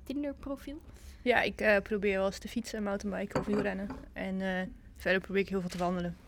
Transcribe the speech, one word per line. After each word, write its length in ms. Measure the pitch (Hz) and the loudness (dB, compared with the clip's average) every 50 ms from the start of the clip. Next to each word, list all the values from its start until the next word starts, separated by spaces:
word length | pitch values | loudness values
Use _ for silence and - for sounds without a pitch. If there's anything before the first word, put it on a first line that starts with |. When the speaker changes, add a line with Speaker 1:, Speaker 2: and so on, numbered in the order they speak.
| - | -6
Speaker 1:
Tinder-profiel. 760 | - 269 285 294 285 277 - - 269 277 269 - 277 285 330 - - - - - - - - | -6 -4 -4 -4 -4 -6 -6 -6 -6 -6 -6 -8 -10 -10 -10 -12 -16 -18 -16 -16 -16 -14 -2
Speaker 2:
Ja, 180 | - 247 233 - | 2 4 4 6
ik, 180 | - - 202 - | 4 2 2 2
eh, 160 | 208 214 208 202 | 4 6 6 6
probeer 340 | 196 - 220 202 190 208 190 | 4 2 0 0 2 2 2
wel 100 | 190 190 | 4 2
eens 120 | 196 190 - | 0 0 -4
te 100 | - 214 | -8 -6
fietsen, 340 | - 240 220 - - 220 | -4 -4 -4 -4 -4 -2
mountainbiken 580 | 208 202 196 202 - 202 190 185 196 196 - - | -2 0 -2 -2 -2 -2 -2 -2 -2 -2 -2 0
of 60 | - | 2
wielrennen. 420 | 214 208 208 202 202 190 190 202 202 - - - - | 2 2 2 2 0 0 -2 -4 -6 -8 -10 -12 -10
En, 280 | - 196 190 190 190 190 | -8 -6 -4 -2 -2 0
eh, 260 | 190 190 185 185 185 - - - - - - | 0 0 0 0 -2 -4 -6 -12 -16 -18 -14
verder 240 | - - 175 185 190 | -2 2 2 4 4
probeer 220 | - - 185 196 | 2 2 2 2
ik 60 | 196 190 | 2 2
heel 120 | 190 196 | 0 0
veel 80 | 175 175 | 0 -2
te 80 | - 175 | -2 0
wandelen 380 | 180 175 185 180 175 175 170 - - | 0 2 2 0 0 -2 -4 -8 -12